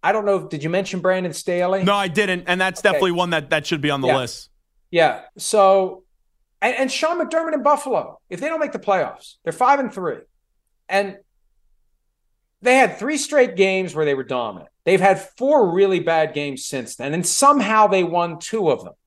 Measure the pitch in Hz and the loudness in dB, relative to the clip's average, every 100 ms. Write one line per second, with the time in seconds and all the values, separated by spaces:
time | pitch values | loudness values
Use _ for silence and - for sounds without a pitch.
0 | 160 220 208 196 156 156 156 180 196 185 | 0 0 0 -2 -2 -8 -4 -4 -4 -2
1 | 185 185 180 147 - 175 180 190 185 202 | 0 0 -2 -6 -4 -2 0 0 0 0
2 | 190 156 202 180 175 180 185 180 202 185 | -2 -2 -2 -2 -2 -2 -2 0 0 2
3 | 185 175 175 165 143 156 143 165 147 139 | 0 0 0 -2 -2 -4 -2 -4 -2 0
4 | 139 135 120 - - _ _ _ _ 175 | 0 0 -2 -10 -20 _ _ _ _ 2
5 | 156 107 - - - 214 196 196 185 - | 2 2 -12 -12 -2 4 6 6 2 -6
6 | _ _ _ _ _ _ 220 240 269 - | _ _ _ _ _ _ -4 0 -2 -2
7 | 320 349 320 320 330 311 254 294 277 208 | -2 -2 -2 -2 -2 0 2 2 0 -4
8 | - - _ 180 285 320 302 - - 190 | -4 -14 _ -8 -6 -4 -4 -6 -2 0
9 | 135 - - _ - 160 254 285 254 - | 0 -6 -20 _ -10 0 4 4 2 -6
10 | 175 127 - _ _ _ _ _ _ 190 | -8 -8 -14 _ _ _ _ _ _ -2
11 | 202 190 _ _ _ _ _ _ _ _ | -2 -8 _ _ _ _ _ _ _ _
12 | _ _ _ _ _ _ 240 254 240 - | _ _ _ _ _ _ 2 4 4 0
13 | 233 302 294 302 247 185 190 190 185 151 | -6 -4 0 2 2 4 2 2 -2 -2
14 | 151 139 127 127 117 95 - _ - 185 | -2 -2 -4 -4 -4 -8 -18 _ 0 2
15 | 190 190 - _ 262 294 202 175 196 185 | 4 2 -2 _ 2 2 2 2 2 2
16 | 165 165 156 147 147 135 - 139 113 - | 0 0 0 -2 -8 -8 -8 -10 -10 -10
17 | 135 160 180 - 277 285 202 220 214 190 | -6 -4 -4 2 4 4 2 4 4 4
18 | 175 170 170 156 - 220 180 123 90 - | 0 -2 -2 -6 -8 -2 0 -2 -4 -20